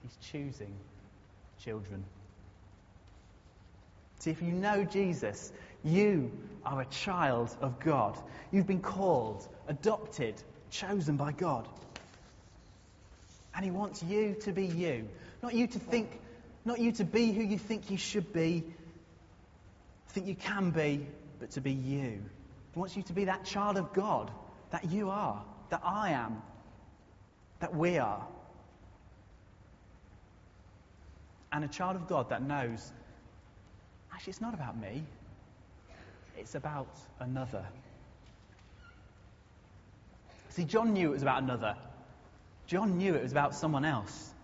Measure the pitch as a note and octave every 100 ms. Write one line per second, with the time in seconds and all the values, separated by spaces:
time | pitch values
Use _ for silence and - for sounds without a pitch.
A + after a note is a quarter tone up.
0 | B2 - - D3+ C#3+ B2+ G#2 G2 F#2+ -
1 | - - - - - - - A2 G2 G2
2 | F#2+ - - - - - - - - -
3 | - - - - - - - - - -
4 | - - - D#3+ E3+ F3+ G3+ G3+ G3 G3
5 | G3 D3+ G#2+ G#2 - - - - D#3 E3+
6 | G#3 F#3 A#2+ - - - - C3+ B2+ -
7 | - F3+ D3+ A#2+ A#2 - C3+ B2 D#3+ D3
8 | G#2 - - - - G3 F#3+ F#3+ - F#3+
9 | G3 D3 A2 G#2 - - - D3 G3+ A3
10 | A3 - A#2 G#2 - - - - F#3+ G3+
11 | D#3 D3 C#3+ D3 F3+ C3+ A2 - - -
12 | - - - - - - - - - -
13 | - - - - - - F#3+ F3+ G#3 D3
14 | E3 G#3 G#3+ G3+ G#3 F#3 F#3+ E3+ F3 B2
15 | G#2+ - - - A#3+ A#3 A#3+ A3 - A#3
16 | A3 - - - - - A3+ A#3 A#3 A3+
17 | F#3+ A3 A#3 G3+ G#3+ G3+ - G#3+ - G3
18 | - G#3 E3 E3 E3 F3 D#3+ - - -
19 | - - - - - - - - - -
20 | - - F#3+ F#3 - G3+ F#3 D#3+ D3+ C#3+
21 | C#3 - - - B2 - C3+ C3+ C3 C#3
22 | C3 G#2 G#2 - - - - E3 F#3+ G3+
23 | F#3+ F3 F#3+ F#3 - G3+ G#3 G3 D#3 -
24 | G#3 C#3+ G#2 - - - - E3+ F3 F#3+
25 | G3+ G3+ F3 G#2 G#2 - - - F3 G3+
26 | G#3 C#3+ A2 A2 - - - - - -
27 | - - - - - - E3+ E3 F3 E3+
28 | A2+ G2+ - - - - - - - -
29 | - - - - - - - - - -
30 | - - - - - - - - - -
31 | - - - - - D3 D3 - F#3 F#3+
32 | F3 E3 A#2+ A2+ C3+ D3 A#2+ A2+ - -
33 | - - - - - - - - - -
34 | - F#3 - F#3+ A3+ G3+ B2+ A2+ G2+ B2
35 | D3+ B2+ - - - - - - - -
36 | - - - - A2 D3 D3+ D3 C3+ -
37 | - - B2+ C3 B2+ G#2 F#2+ - - -
38 | - - - - - - - - - -
39 | - - - - - - - - - -
40 | - - - - - - D#3+ A3 A3+ G3+
41 | E3 C#3 C3+ C3 C3 B2 G#2+ G2+ - -
42 | - - - - - - - F3+ G#3+ F3
43 | F#3+ D3+ B2 C#3 C#3+ - D#3+ C#3+ D3+ C3
44 | F#2+ - - -